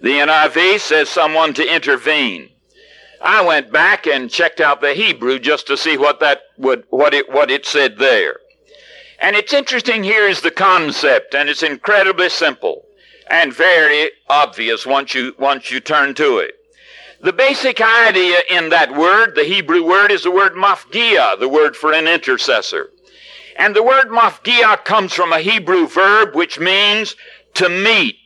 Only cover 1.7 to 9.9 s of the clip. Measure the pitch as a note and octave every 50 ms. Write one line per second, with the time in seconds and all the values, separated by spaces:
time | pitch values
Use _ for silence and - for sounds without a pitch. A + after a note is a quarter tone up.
1.7 | D#3+ E3 - C3+ C#3+ B2+ - D#3 D#3 D3+ C#3 A#2+ F#2+ E2+ C2+ - _ _ _ _
2.7 | _ _ - _ - - - _ _ _ - - F#3+ A3 F#3+ E3+ D#3+ D3+ C3+ A#2
3.7 | G#2+ D3+ D#3+ F#3 G3+ F#3+ - D#3+ D3 C#3 B2+ A#2+ - - E3+ D#3+ - - D#3+ D3
4.7 | C#3+ C#3+ C3 C#3+ C#3 E3 G#3+ G#3+ E3 B2 A#2 B2 C3 C3 A#2+ C#3 D3+ C#3+ - -
5.7 | C#3 C3+ - D#3+ D#3 C3+ C#3 D3 C#3+ - D#3 D3 C#3 - - _ _ _ C3 C3
6.7 | B2+ A#2 - _ - B2+ C#3+ D3 C#3 C#3+ C3+ - C3 C#3 D3 B2+ C3 C#3 - -
7.7 | - D3 C#3 B2+ G#2+ G#2 B2 C3+ B2 G#2+ F2+ D2 B1 - _ _ _ _ _ _
8.7 | - - - - - - - - - _ - F3+ G#3 G#3 G#3 - D4 C#4+ C#4 -
9.7 | B3+ B3 A#3 B3